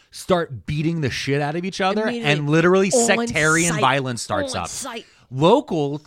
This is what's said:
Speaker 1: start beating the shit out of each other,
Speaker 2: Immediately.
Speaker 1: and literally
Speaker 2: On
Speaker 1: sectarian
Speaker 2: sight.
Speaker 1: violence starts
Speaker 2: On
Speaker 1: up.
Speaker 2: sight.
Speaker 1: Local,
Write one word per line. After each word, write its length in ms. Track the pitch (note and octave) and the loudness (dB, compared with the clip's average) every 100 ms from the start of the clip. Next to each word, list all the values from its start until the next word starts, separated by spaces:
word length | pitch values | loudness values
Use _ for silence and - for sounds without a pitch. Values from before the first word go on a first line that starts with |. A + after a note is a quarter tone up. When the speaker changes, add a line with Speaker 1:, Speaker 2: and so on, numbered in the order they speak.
| _ | _
Speaker 1:
start 560 | - - F3+ D#3+ A#2+ - | -10 -2 -2 -2 -8 -8
beating 360 | D3 D#3+ E3 | -2 -2 0
the 80 | C3+ | -2
shit 320 | - - C#3 | -4 -2 -2
out 140 | D3 E3 | -2 -4
of 100 | F#3 | -6
each 160 | F3+ | -4
other, 220 | F#3+ G#3+ | -2 0
Speaker 2:
Immediately. 280 | A#3 A#3+ D#3+ | -2 -2 0
Speaker 1:
and 180 | D3 D3 | 0 2
literally 380 | D#3+ F3+ F#3+ G3 | 4 6 4 4
Speaker 2:
On 140 | B3 A#3 | 2 4
Speaker 1:
sectarian 680 | G3 A#3 D#3+ D#3 D#3+ E3+ | 2 0 0 2 2 0
Speaker 2:
sight. 80 | D#3+ | 2
Speaker 1:
violence 400 | C3 C#3 C3 A#2 | 2 2 -2 -6
starts 340 | - F#2+ F#2 F#2 | -4 -4 -4 -6
Speaker 2:
On 60 | |
Speaker 1:
up. 40 | E2+ | -8
Speaker 2:
sight. 360 | - C4 A#3 - _ - | -10 -10 -12 -16 _ -12
Speaker 1:
Local, 720 | C3 D#3+ C4 C#4 E3+ C#3+ D3 | 2 4 4 2 -2 -2 -4